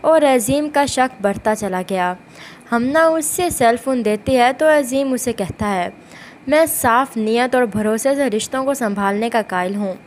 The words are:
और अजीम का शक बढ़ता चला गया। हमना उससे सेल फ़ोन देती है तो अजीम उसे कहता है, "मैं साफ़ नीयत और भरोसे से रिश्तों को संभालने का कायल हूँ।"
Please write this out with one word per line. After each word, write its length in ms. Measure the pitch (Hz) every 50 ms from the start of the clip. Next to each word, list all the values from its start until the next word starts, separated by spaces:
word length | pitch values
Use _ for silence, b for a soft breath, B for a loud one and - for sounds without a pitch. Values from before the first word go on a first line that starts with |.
| -
और 180 | 302 320 320 294
अजीम 460 | 277 262 247 214 226 269 294 302 302
का 160 | 302 285 285
शक 260 | 269 - 277 254 262 262 -
बढ़ता 340 | 196 202 196 - - 226 214
चला 260 | 214 214 196 185 180
गया। 340 | 185 - 196 185 180 180 185 180 - B B B B B B B B -
हमना 360 | 240 233 240 254 285 320 330 330
उससे 400 | 320 320 302 - - - 359 349
सेल 260 | - - 247 233 233
फ़ोन 260 | 240 - 269 262 247 226
देती 320 | 214 214 214 208 - 262
है 160 | 254 240 247 262
तो 120 | 262 311 311
अजीम 440 | 302 302 285 240 254 269 277 269 254
उसे 200 | 240 - 247 220
कहता 340 | - 196 160 - - 220
है, 240 | 208 196 185 175 - - B B B B B B B B B B 262
"मैं 160 | 277 302 330 311
साफ़ 500 | 311 - - 247 226 240 269 262 - 233
नीयत 360 | 214 214 226 233 247 254 254
और 100 | 254 247
भरोसे 500 | 220 196 214 214 214 220 220 - 269 277
से 140 | 277 285 254
रिश्तों 340 | 208 220 220 - - 262 269
को 80 | 269 277
संभालने 560 | 277 254 208 202 202 202 196 202 208 226 220
का 120 | 226 233 214
कायल 320 | - - 180 180 185 196
हूँ।" 220 | 208 208 196 180 - -